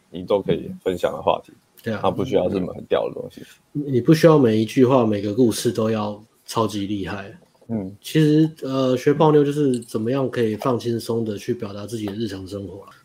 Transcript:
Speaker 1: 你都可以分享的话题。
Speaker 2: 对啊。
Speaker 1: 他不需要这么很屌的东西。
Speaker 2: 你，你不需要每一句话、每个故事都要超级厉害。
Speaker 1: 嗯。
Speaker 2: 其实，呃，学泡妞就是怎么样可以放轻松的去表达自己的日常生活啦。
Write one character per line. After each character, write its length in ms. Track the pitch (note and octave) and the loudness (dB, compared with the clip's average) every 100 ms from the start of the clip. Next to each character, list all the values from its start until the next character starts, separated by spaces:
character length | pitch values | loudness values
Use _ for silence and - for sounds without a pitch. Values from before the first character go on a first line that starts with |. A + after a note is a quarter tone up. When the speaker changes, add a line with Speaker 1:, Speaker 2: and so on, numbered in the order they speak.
| _ | _
Speaker 1:
你 140 | - | -10
都 180 | F#2 G#2 | 0 0
可 100 | F#2+ | 0
以 160 | E2 F#2 F#2 | -2 -4 -6
分 160 | - F2 | -4 -2
享 140 | D#2 | -2
的 100 | D2+ | -2
话 180 | F2+ D#2+ | 0 -2
题。 80 | - - _ _ | -4 -20 _ _
Speaker 2:
对 140 | A2+ | -8
啊。 60 | G#2 | -2
Speaker 1:
他 80 | G2 | -2
不 140 | F#2 | -2
需 100 | F#2+ | 0
要 140 | G2 F2+ | 0 2
这 100 | G2 | -2
么 140 | F2+ | -4
很 100 | - - | -8 -4
屌 200 | - A1 | -2 -2
的 80 | |
东 100 | - - | -8 -12
西。 120 | - - _ _ | -16 -20 _ _
Speaker 2:
你， 220 | D3 C#3+ | -8 -2
你 80 | B2+ | 0
不 120 | A#2+ | 4
需 140 | D#3 E3 | 6 6
要 100 | D#3 | 6
每 200 | A#2+ A2 | 6 2
一 80 | |
句 200 | A2+ C3+ | 0 4
话、 220 | B2 C3+ A2 | 4 4 2
每 160 | G#2 | 0
个 100 | G#2 | -2
故 200 | G#2 A#2+ | 2 2
事 180 | G2+ B2 | 2 -2
都 200 | A2+ A2 | -2 -2
要 300 | A2 G#2 G#2 G#2+ _ | -2 -4 -8 -16 _
超 220 | - - G#2+ | -6 -2 -2
级 220 | G#2 G2 | -2 -6
厉 180 | G#2 F2 | -6 -8
害。 260 | G2+ G2 - _ _ - | -10 -12 -18 _ _ -8
Speaker 1:
嗯。 280 | A2+ F#2+ G2+ | -6 -8 -12
Speaker 2:
其 200 | - D#3 | -2 2
实， 300 | D3+ D3+ D#3 - | 4 4 2 0
呃， 340 | C3+ C3+ C3 B2+ | -6 -2 0 2
学 180 | D3 | 2
泡 160 | C#3+ D#3 | 4 6
妞 140 | D3+ | 6
就 80 | C#3+ | 4
是 260 | D3 C#3+ A#2+ | 2 0 0
怎 220 | - A#2 | -4 -4
么 100 | A2 | -2
样 180 | C#3 C3 | -2 -2
可 140 | B2 | 0
以 140 | A2+ G#2+ | -2 0
放 200 | C#3 A#2 | -2 -2
轻 220 | A#2+ A#2 | -2 -4
松 260 | - A2+ | -4 -4
的 140 | A2 G2+ | -4 -6
去 160 | - | -6
表 180 | A#2 G#2 | -6 -8
达 140 | G2+ G2+ | -10 -10
自 100 | A2+ | -8
己 100 | G#2 | -6
的 60 | |
日 120 | G#2 A2 | -6 -6
常 180 | G2 F#2 | -8 -10
生 180 | G2 F#2+ | -10 -10
活 180 | F#2 | -14
啦。 60 | - - | -20 -20